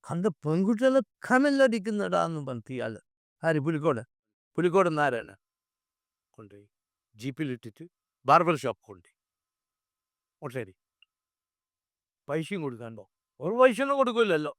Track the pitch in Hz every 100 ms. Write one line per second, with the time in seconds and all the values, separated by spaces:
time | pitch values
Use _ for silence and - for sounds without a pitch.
0 | - 160 185 - 147 160 190 220 262 262
1 | 233 _ - 254 285 277 269 226 190 208
2 | 190 180 170 160 135 120 - 127 117 107
3 | _ _ _ _ 165 156 143 156 156 123
4 | 117 _ _ _ _ - 175 175 180 151
5 | 147 120 107 98 _ _ _ _ _ _
6 | _ _ _ - 104 101 104 _ _ _
7 | _ 107 123 131 151 123 113 _ 170 _
8 | _ _ 127 156 170 151 127 104 _ 95
9 | _ _ _ _ _ _ _ _ _ _
10 | _ _ _ _ 147 127 107 _ _ _
11 | _ _ _ _ _ _ _ _ _ _
12 | _ _ - 147 156 202 147 117 117 113
13 | 95 _ _ _ 151 233 254 214 277 277
14 | 254 226 220 160 151